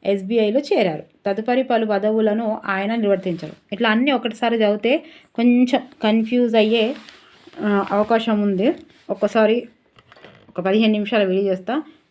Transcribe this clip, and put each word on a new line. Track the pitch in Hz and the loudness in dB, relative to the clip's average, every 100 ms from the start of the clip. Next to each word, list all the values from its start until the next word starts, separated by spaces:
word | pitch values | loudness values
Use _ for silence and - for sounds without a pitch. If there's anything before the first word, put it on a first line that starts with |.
ఎస్బీఐలో | - 202 190 233 214 233 | -4 -4 0 0 2 0
చేరారు. | 294 381 190 156 - _ 202 | 0 0 0 -2 -12 _ -6
తదుపరి | 196 220 247 | -4 -2 -2
పలు | 262 233 220 | 0 -2 0
పదవులను | 202 208 220 220 214 226 220 | -2 0 0 0 0 -4 -6
ఆయన | - 190 202 | -4 -4 -2
నిర్వర్తించారు. | 233 208 190 190 165 156 - _ | -2 0 0 -2 -6 -10 -16 _
ఇట్లా | 202 233 | -2 0
అన్నీ | 220 269 | 2 2
ఒకటిసారి | 254 240 220 233 226 | 0 -2 -4 -2 2
చదివితే | 214 208 226 302 - - _ | 0 2 0 0 -2 -20 _
కొంచెం | - 240 240 247 254 - - | 0 2 4 4 0 -4 -4
కన్ఫ్యూజ్ | 220 220 220 247 240 | 0 0 0 0 2
అయ్యే, | 226 214 233 220 302 - - - - - - | 4 4 2 0 -4 -14 -20 -20 -20 -20 -6
ఆ, | 214 202 196 | 0 0 0
అవకాశం | 202 214 226 226 208 | 0 2 0 2 0
ఉంది. | 202 185 226 349 - _ - | 0 0 0 -2 -8 _ -10
ఒక్కసారి | - 208 226 214 233 - _ _ _ _ - - - - | -4 0 2 2 2 -2 _ _ _ _ -20 -20 -20 -14
ఒక | - | -6
పదిహేను | 180 208 220 | -2 2 2
నిమిషాలు | 214 208 233 | 0 -2 0
వీడియో | 190 190 202 | 0 0 0
చేస్తా, | 185 185 262 311 - _ | -2 -4 -6 -6 -18 _